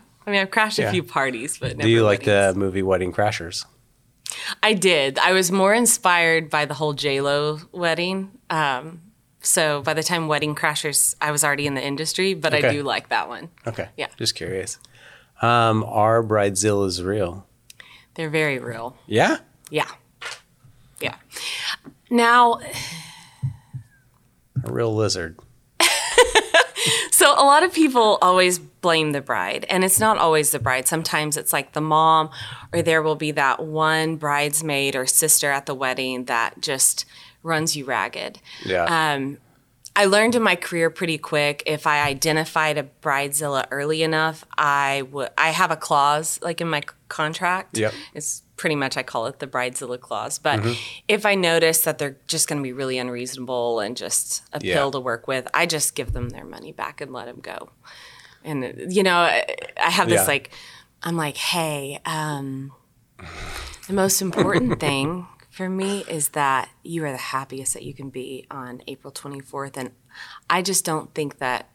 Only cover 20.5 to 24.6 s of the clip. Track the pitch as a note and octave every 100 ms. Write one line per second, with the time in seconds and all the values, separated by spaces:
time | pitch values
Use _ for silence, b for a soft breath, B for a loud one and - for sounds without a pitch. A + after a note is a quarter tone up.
20.5 | _ - _ _ - D3+ - _ B B
21.5 | B B B - - _ A#3+ A#3 A#3+ A#3+
22.5 | A#3 - - B E3 B B B B B
23.5 | B B C3 B B _ _ _ _ _
24.5 | -